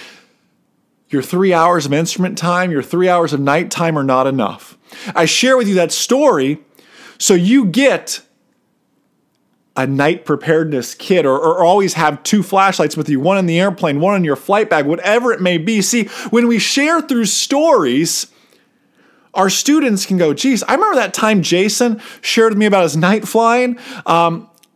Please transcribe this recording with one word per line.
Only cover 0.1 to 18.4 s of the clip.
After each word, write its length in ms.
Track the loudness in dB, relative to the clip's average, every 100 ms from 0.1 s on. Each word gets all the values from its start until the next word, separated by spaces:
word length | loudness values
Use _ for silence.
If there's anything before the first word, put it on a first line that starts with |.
| -20 _ _ _ _ _ _ _ _ _
Your 120 | -6
three 320 | -2 0 2
hours 320 | 4 2 2 0
of 60 |
instrument 440 | -2 -2 -4 -4 -2
time, 360 | -2 -2 -2
your 100 | -4
three 260 | -4 -2 2
hours 240 | 2 0
of 60 | 0
night 320 | 0 0 -2
time 260 | -4 -2 -2
are 80 |
not 220 | 0 0 0
enough. 500 | 0 -4 -6 -18 -20 _ -16 -6
I 120 | -2 0
share 300 | 0 2 2
with 120 | 2
you 60 | 0
that 160 | 0
story 640 | -4 -2 2 2 2 -2 -4 _ _ _ -20 -20 -6
so 160 | 0
you 300 | 2 4 2
get 560 | 2 2 2 0 -4 -14 -16 _ _ _ _ _ _ _ _ _ _ _ _ _ _
a 120 | -6 -4
night 380 | 0 0 -2
preparedness 680 | -4 -4 0 0 0 -4 -6
kit 300 | -12 -2 0
or, 140 | 2 2
or 240 | 0 2
always 320 | 2 2 0
have 260 | 0 0 0
two 180 | 0 0
flashlights 540 | 2 2 2 2 -2 -2
with 120 | -4
you, 120 | -2
one 180 | 0 0
in 80 | 0
the 140 | 0
airplane, 400 | 0 0 -2 0
one 160 | 0 0
in 80 |
your 120 | 0 -2
flight 320 | 0 0 2
bag, 180 | 0 0
whatever 460 | -2 0 0 0
it 80 | 0
may 160 | 0 0
be. 240 | 0 -2
See, 240 | 0 -2 -2 -8 -2
when 180 | 0 2
we 100 | 0
share 420 | 0 0 0 0
through 260 | -2 -2 -2
stories, 1000 | -4 -2 0 2 2 2 0 -2 -4 -10 _